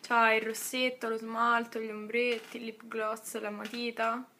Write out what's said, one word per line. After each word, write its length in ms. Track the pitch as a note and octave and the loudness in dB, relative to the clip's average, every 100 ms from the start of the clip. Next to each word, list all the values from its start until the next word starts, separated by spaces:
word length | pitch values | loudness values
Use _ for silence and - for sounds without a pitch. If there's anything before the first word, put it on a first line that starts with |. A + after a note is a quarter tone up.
c'ha 320 | - A#3 A3+ | 4 6 8
il 80 | A3 | 6
rossetto, 680 | A3 A3 - B3+ B3+ B3+ A3+ | 2 -4 -4 0 0 0 -4
lo 80 | A3+ | -4
smalto, 640 | A3+ A3+ A#3 A#3 A#3 A3+ | -4 2 4 4 2 -6
gli 120 | A3 | -6
ombretti, 680 | G#3+ G#3+ A#3 B3 A3+ - A#3 | -6 -2 0 2 0 -6 -10
il 60 | |
lip 240 | A3+ A3 A3+ | -10 -10 -10
gloss, 520 | A3+ G#3+ A3+ - A3+ | -4 -4 -4 -6 -6
la 120 | G#3+ | -6
matita 760 | G#3 G#3+ A#3+ A#3+ A#3 A3+ A#3 B3+ | -8 -8 -4 -6 0 -2 -2 -8